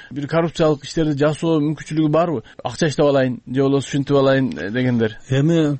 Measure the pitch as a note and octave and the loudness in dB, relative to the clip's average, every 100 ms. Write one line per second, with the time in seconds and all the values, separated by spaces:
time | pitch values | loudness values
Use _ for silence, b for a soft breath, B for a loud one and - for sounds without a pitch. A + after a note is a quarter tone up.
0 | B B2+ C#3+ E3 E3 - D#3+ D3 - - | B -10 -4 0 0 0 0 0 -4 -2
1 | D#3 C#3+ D3 D3+ E3 D#3+ D3 D3+ - D#3 | -2 2 0 0 0 0 0 -4 -6 -2
2 | D#3 D3+ F3 C#3 - B - A#2+ E3 C#3 | 2 2 0 -2 -8 B -10 -2 -2 2
3 | D3 C#3 C3 A#2+ - C3 C3+ C#3 C3 D3 | 2 4 2 -2 -6 0 2 0 0 -4
4 | C#3 C#3+ C3+ C3+ C3 D2 E2+ A#2 B2+ A#2+ | 0 2 4 2 0 -4 -6 -2 0 2
5 | A2 G#2+ - C3+ D3 E3 D3+ C#3+ | 0 -2 -4 0 2 2 2 0